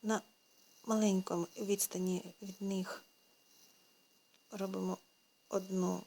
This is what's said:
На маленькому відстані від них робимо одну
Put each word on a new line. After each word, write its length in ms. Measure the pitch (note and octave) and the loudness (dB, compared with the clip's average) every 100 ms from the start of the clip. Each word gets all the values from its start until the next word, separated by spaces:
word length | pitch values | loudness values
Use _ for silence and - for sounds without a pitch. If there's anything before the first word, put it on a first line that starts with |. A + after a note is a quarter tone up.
На 200 | G#3+ A3 - _ _ _ - - | 2 0 -2 _ _ _ -20 -20
маленькому 640 | - A3 G#3+ F#3+ F#3 F3 E3 - | 0 4 6 4 2 0 -2 -4
відстані 760 | G3+ G3+ - F#3 F#3 F3+ F3+ - | -2 0 0 0 0 0 -2 -12
від 200 | G3+ F#3+ | -12 -8
них 420 | G3 F#3+ F#3 - - _ _ _ _ - - - _ _ _ _ _ _ _ | -4 -2 -4 -8 -12 _ _ _ _ -20 -20 -20 _ _ _ _ _ _ _
робимо 480 | G#3 G3 F#3+ F#3 F#3 _ _ _ _ _ | -6 -4 -2 -2 -4 _ _ _ _ _
одну 540 | G3 F#3 F#3+ F3+ F#3 | -2 0 0 2 0